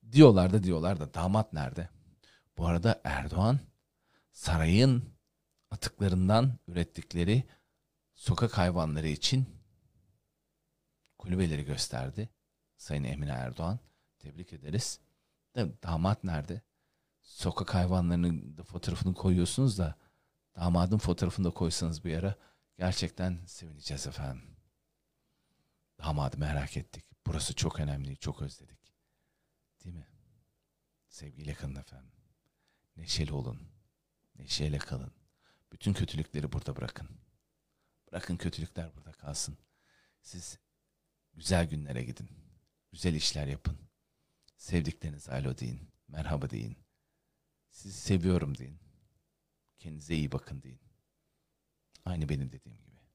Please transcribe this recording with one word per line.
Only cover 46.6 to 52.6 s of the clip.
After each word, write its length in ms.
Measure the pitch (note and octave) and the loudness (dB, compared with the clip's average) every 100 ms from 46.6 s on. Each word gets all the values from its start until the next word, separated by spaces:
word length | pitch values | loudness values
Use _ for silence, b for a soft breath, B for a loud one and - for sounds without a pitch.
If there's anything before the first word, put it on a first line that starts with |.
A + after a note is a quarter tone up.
| A1 - _ _ _ _ _ _ _ _ _ | -8 -10 _ _ _ _ _ _ _ _ _
"Sizi 320 | - G2 F#2+ | -20 -16 -10
seviyorum." 560 | - F#2+ F2+ F2+ D2+ C2+ | 0 2 4 2 0 -6
deyin. 220 | B1+ D#2+ _ _ _ _ _ _ _ _ _ _ | -10 -16 _ _ _ _ _ _ _ _ _ _
"Kendinize 360 | E2+ D#2 D2 E2 | -16 -16 -2 0
iyi 160 | C#2+ | 0
bakın." 300 | - - C#2 | -2 -8 -14
deyin. 200 | C2 C2 _ _ _ _ _ _ _ _ _ _ _ _ - | -14 -20 _ _ _ _ _ _ _ _ _ _ _ _ -8
Aynı 240 | F2 D2 | -4 -2
benim 220 | D2 C2+ | -2 -4
dediğim 260 | C2 | -10